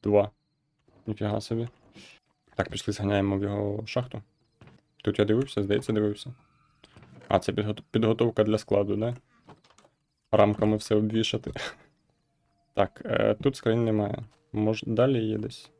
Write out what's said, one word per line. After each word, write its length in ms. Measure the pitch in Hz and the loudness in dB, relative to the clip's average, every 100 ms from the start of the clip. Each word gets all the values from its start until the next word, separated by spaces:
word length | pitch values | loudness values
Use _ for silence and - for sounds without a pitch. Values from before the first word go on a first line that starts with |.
Два. 280 | 104 104 101 _ _ _ _ _ _ _ - | 4 4 2 _ _ _ _ _ _ _ -10
Ніфіга 340 | 107 107 107 | -4 -2 -4
собі. 280 | - 113 120 _ _ - - - _ _ _ | -4 -6 -6 _ _ -20 -20 -20 _ _ _
Так, 160 | - 101 | -6 -6
пішли, 220 | - - | -4 -6
зганяємо 460 | 104 98 101 98 98 | -4 0 2 2 0
в 40 | |
його 440 | 101 101 104 104 110 | -2 -4 -4 -6 -4
шахту. 360 | - 123 - - _ _ _ - - _ _ | -6 -6 -10 -16 _ _ _ -20 -20 _ _
Тут 160 | - 98 | -4 0
я 60 | |
дивився, 380 | 104 110 135 - | 2 2 0 -4
здається, 300 | 98 104 - | 0 0 0
дивився. 420 | 107 104 104 - - _ _ _ _ - - - - - | 0 0 -4 -12 -16 _ _ _ _ -20 -20 -20 -20 -2
А, 100 | 95 | 0
це 140 | - | 0
підгот-, 300 | 98 104 107 - | -2 -2 -6 -2
підготовка 540 | - 113 113 117 110 | 0 2 4 2 4
для 140 | 107 110 | 2 2
складу, 380 | - 101 101 101 | 2 0 2 -2
да? 200 | 113 123 _ _ - - _ _ _ _ _ _ _ | -2 -6 _ _ -20 -20 _ _ _ _ _ _ _
Рамками 440 | 107 104 104 107 107 | 4 4 4 2 2
все 180 | - | 2
обвішати. 580 | 107 107 110 110 107 - - - - - _ _ _ _ _ _ _ _ | 0 2 0 0 -2 -6 -8 -10 -12 -20 _ _ _ _ _ _ _ _
Так, 280 | - 98 - | -2 -2 -2
е, 300 | - 113 110 | -4 0 2
тут 220 | 107 139 139 | 2 0 0
скринь 280 | 120 113 | 0 2
немає. 400 | 117 107 104 - 110 _ _ | 2 0 0 -4 -10 _ _
Мож-, 320 | 107 107 110 - | -2 0 0 -2
далі 380 | 113 131 131 | 2 2 2
є 140 | 110 107 | 0 -4
десь. 320 | 110 - - _ | -6 -10 -20 _